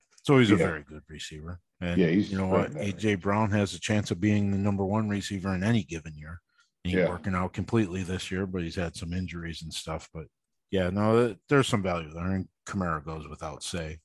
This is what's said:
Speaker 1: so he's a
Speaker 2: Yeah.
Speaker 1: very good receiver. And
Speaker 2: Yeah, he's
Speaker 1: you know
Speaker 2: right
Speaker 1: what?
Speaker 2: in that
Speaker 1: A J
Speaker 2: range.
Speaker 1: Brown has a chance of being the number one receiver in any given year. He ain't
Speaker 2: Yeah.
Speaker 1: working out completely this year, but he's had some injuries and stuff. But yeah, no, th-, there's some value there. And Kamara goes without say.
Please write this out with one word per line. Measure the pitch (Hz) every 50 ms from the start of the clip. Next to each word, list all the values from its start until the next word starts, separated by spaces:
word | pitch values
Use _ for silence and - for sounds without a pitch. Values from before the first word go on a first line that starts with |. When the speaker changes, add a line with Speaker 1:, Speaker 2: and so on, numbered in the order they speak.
| _ _ _ _ -
Speaker 1:
so | - 143 131
he's | 123 101
a | 107
Speaker 2:
Yeah. | 90 80 87
Speaker 1:
very | 82 76 73
good | - 76 76 - -
receiver. | 78 73 - - 80 76 76 85 87 - _ _ _ -
And | 90 87 87 90
Speaker 2:
Yeah, | 90 80
he's | 82 104 101 104
Speaker 1:
you | 98 95
know | 95 92
Speaker 2:
right | 95 98
Speaker 1:
what? | 98 -
Speaker 2:
in | -
that | 76 104 98
Speaker 1:
A |
J | 92 90 104 107
Speaker 2:
range. | 101 90 82
Speaker 1:
Brown | 101 101 107 110 101
has | 104 107 101 95 -
a | 85
chance | - - 107 104 98 -
of | 104 85
being | 98 104 104 104 101 98
the | 98 98
number | 98 104 101 95 98
one | 95 104 110 110 104
receiver | 101 101 95 - 101 95 87 98 95
in | 90 95
any | 110 117 110 85
given | - 82 80 76 80 76
year. | 73 78 78 85 87 _ _ _ _ _ _ _ _ -
He | 90
ain't | 90 92
Speaker 2:
Yeah. | 87 78
Speaker 1:
working | 85 87 - 101 92
out | 92 92 87 -
completely | - 92 - - 113 107 87 87 95 92
this | 85 92 90 - -
year, | 95 92 101
but | 95 92 92
he's | 85 82 80
had | 92 87 82 -
some | - 87 82 87
injuries | 92 92 82 82 85 85 82 80 - 82
and | 78 78
stuff. | - - 82 78 80 - - -
But | 80 76 - _ _ _ _ _ _ _ -
yeah, | - 95 90 90
no, | 92 101 107 107 110 117 123 117
th-, | 98 - _ -
there's | 147 139 127 -
some | - 101
value | 92 92 87 85 82 76
there. | 78 85 85 92
And | 95 92 90 - _ _ - -
Kamara | - 98 90 85 - 76 69
goes | 78 80 78 76 76
without | 78 - - - - - -
say. | - - 87 80 78 78 80